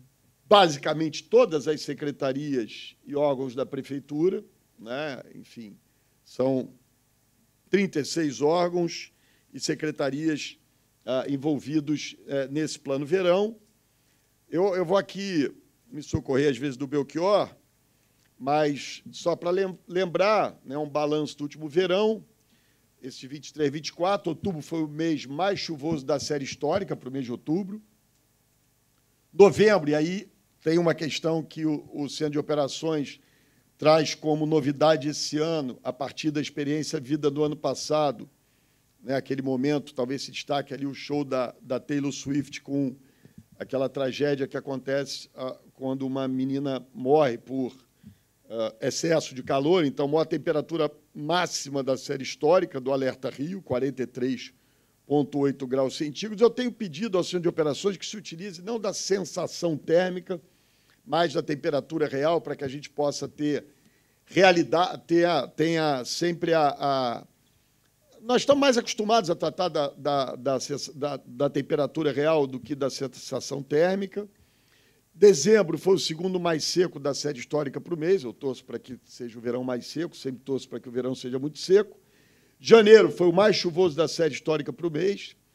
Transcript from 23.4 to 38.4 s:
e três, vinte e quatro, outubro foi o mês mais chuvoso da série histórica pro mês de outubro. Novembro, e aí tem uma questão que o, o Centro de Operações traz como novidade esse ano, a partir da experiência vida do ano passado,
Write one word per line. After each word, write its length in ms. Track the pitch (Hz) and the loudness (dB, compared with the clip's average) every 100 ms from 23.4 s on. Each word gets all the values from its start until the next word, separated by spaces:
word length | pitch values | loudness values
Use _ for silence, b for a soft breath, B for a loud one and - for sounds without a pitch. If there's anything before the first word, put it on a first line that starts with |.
| - | -12
e 40 | |
três, 180 | 151 151 | -2 0
vinte 180 | 147 147 | 0 -8
e 40 | |
quatro, 380 | - 175 202 170 | -2 0 0 -2
outubro 300 | 156 202 160 | -4 -4 -4
foi 220 | 139 165 | -6 -4
o 60 | 156 | -4
mês 360 | 147 165 151 | -2 -2 -2
mais 360 | 123 143 190 202 | -4 -4 -2 -2
chuvoso 440 | - 156 147 160 | -4 -6 -4 -4
da 140 | 131 143 | -2 -2
série 260 | - 147 | -2 -4
histórica 520 | 135 - 143 185 185 156 | -6 -6 -2 -2 -2 -8
pro 160 | 127 | -8
mês 120 | 135 | -8
de 60 | 120 | -6
outubro. 500 | 120 - 165 190 214 - _ _ _ _ _ _ _ _ _ _ _ _ _ _ | -8 -4 -4 -4 -10 -16 _ _ _ _ _ _ _ _ _ _ _ _ _ _
Novembro, 580 | 156 196 - 208 196 147 | 8 8 10 6 6 4
e 40 | |
aí 340 | 151 160 190 - _ _ _ | 2 0 -2 -8 _ _ _
tem 180 | 160 165 | 0 2
uma 160 | 170 | 2
questão 480 | 160 160 - 165 160 | 0 -2 -4 -2 -2
que 220 | 160 - | -4 -4
o, 240 | 156 147 - | -2 -2 -6
o 160 | 151 143 | -8 -8
Centro 240 | - 151 | -4 -4
de 60 | 147 | -2
Operações 800 | 143 151 135 - 160 160 135 - b b b b b - | -2 0 -2 -2 -4 -2 -4 -10 b b b b b 0
traz 400 | 147 160 151 - | 4 6 4 -2
como 280 | 156 151 | -2 0
novidade 640 | 151 156 135 139 151 156 143 | 2 2 2 2 4 4 0
esse 300 | 143 - 147 | -6 -4 -2
ano, 400 | 160 160 135 113 | -2 -2 -4 -8
a 80 | 127 | -8
partir 400 | 127 127 - 156 | -6 -8 -6 -4
da 80 | 151 | -2
experiência 580 | 139 - 143 151 139 160 | -4 -4 -4 -4 -4 -6
vida 320 | 127 151 147 | -4 0 0
do 140 | 139 | 0
ano 120 | 151 151 | -2 -2
passado, 720 | 143 127 - 151 147 - - _ | -4 -4 -2 0 0 -2 -12 _